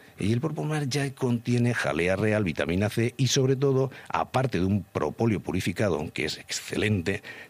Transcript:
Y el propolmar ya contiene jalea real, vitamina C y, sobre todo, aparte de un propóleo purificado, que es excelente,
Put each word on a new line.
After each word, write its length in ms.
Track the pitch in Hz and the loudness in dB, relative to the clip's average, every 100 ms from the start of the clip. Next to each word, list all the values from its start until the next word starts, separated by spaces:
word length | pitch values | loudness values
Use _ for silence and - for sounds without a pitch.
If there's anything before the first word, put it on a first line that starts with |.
| - - | -18 -4
Y 120 | 98 | 0
el 80 | 120 | 0
propolmar 480 | 156 156 151 151 139 | -2 -4 -4 -2 -2
ya 240 | 143 139 | -2 -4
contiene 580 | - 127 117 123 120 120 | -2 0 0 0 2 2
jalea 440 | 117 69 76 90 95 | 2 0 0 2 2
real, 280 | 107 107 | 2 2
vitamina 460 | 92 - 73 92 104 | 0 0 0 2 0
C 240 | 120 117 - | 0 -2 0
y, 120 | 131 | 2
sobre 280 | 139 131 131 | 4 2 2
todo, 340 | 139 131 131 - - | 2 2 0 -4 -4
aparte 500 | 82 - 127 - 87 | -4 0 0 0 2
de 80 | 95 | 2
un 180 | 101 | 2
propóleo 560 | - - 76 - 113 92 | 0 -2 -2 0 0 0
purificado, 720 | - 90 104 87 104 73 76 | -2 -2 -2 0 0 0 -4
que 140 | - 78 | -4 -6
es 100 | - | -6
excelente, 840 | - - - - 104 101 82 92 - - | -8 -10 -6 -2 0 0 0 -4 -6 -18